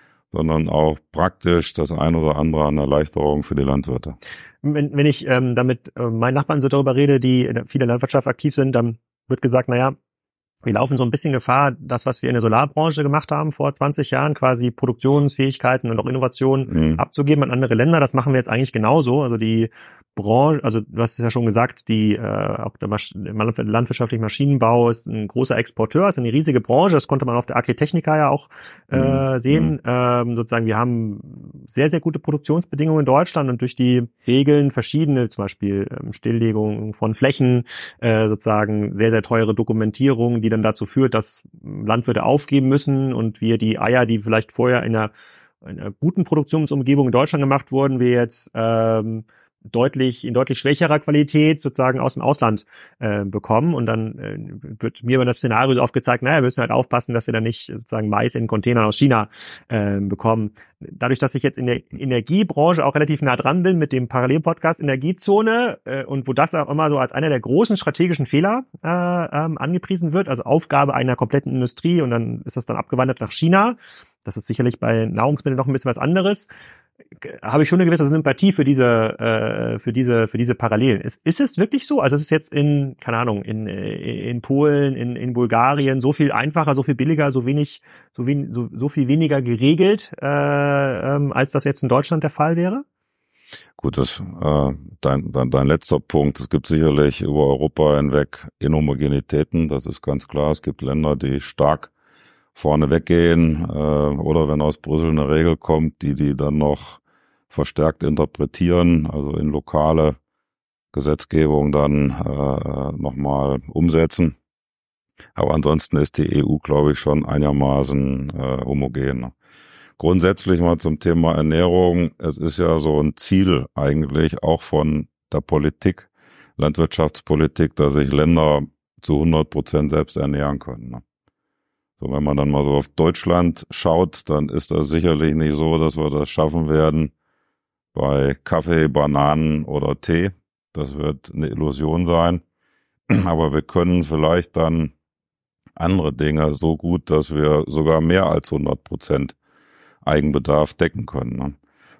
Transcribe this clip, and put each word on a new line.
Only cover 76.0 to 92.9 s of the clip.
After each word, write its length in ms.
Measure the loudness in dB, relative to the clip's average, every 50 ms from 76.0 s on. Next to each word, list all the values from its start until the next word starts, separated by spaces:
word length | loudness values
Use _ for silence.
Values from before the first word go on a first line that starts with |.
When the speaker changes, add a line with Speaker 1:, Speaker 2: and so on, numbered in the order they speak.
| 0 0 0 2 2 0 -2 -2 -6 -12 -20 -20 -20 -20 -20 _ _ _ _ _ -20 -20 -20 -18 -18 -16 -16 -12
Speaker 2:
Habe 220 | -6 0 2 2 4
ich 60 | 4
schon 100 | 4 4
eine 60 | 4
gewisse 200 | 4 4 4 4
Sympathie 460 | 2 2 2 2 0 0 2 2 2
für 120 | 4 4 4
diese, 540 | 2 4 4 4 4 4 4 2 0 -2 -2
äh, 600 | -2 0 0 0 0 -2 -4 -2 -4 -4 -4 -4
für 120 | -4 -4
diese, 360 | -2 -2 0 2 2 2 2 0
für 100 | 0 -2
diese 160 | 0 0 -2
Parallelen. 480 | 0 0 0 0 2 2 2 2 0
Ist, 240 | -2 -6 -10 -6 -2
ist 160 | -2 0 0
es 160 | 0 -2 0 -2
wirklich 300 | -2 -2 -2 -4 -4 -2
so? 120 | -2 0
Also 140 | 0 2 0
es 60 | 0
ist 80 | 0 0
jetzt 240 | -2 -2 -2 -2 -2
in, 420 | 0 0 2 2 0 -2 -4 -8 -10
keine 180 | -6 -4 -2 -2
Ahnung, 260 | 0 -2 -2 -4 -4
in, 240 | -6 -6 -6 -6 -6
äh, 640 | -8 -8 -8 -8 -8 -8 -8 -8 -8 -8 -6 -6
in 120 | -8 -6
Polen, 540 | -4 -2 0 2 2 2 2 2 2 0 0
in, 200 | -2 -4 -6 -6
in 180 | -6 -6 -4 -2
Bulgarien 680 | 0 0 2 2 4 4 4 2 2 2 0 0 2
so 120 | 2 0 2
viel 180 | 2 2 2
einfacher, 440 | 2 0 -2 0 0 0 0 2 2
so 80 | 0 0
viel 100 | 0 0
billiger, 360 | 0 0 0 0 0 0 0
so 140 | 0 0 0
wenig, 360 | 0 0 0 -2 -4 -6 -14 _ _ -20 -20 _ _
so 160 | _ -6 -4 -2
wen-, 260 | -2 -2 -2 -6 -6
so, 160 | -6 -6 -6
so 180 | -6 -6 -6 -4
viel 180 | -2 -2 0 2
weniger 340 | 2 2 2 2 0 0
geregelt, 720 | 0 -2 -2 2 4 4 4 4 4 2 2 0 -2 -8 -14 -8
äh, 920 | -4 -2 -2 0 0 0 0 0 0 0 0 0 0 0 -2 -2 -2 -2 0
ähm, 180 | 0 0 0 0
als 180 | 0 0 0
das 120 | 0 -2 -2
jetzt 180 | -2 -2 -2
in 80 | 0 2
Deutschland 340 | 2 2 2 0 -2 -2 -2
der 60 | -2
Fall 260 | -2 0 0 0 0
wäre? 280 | 0 0 -2 -2 -4 -8 _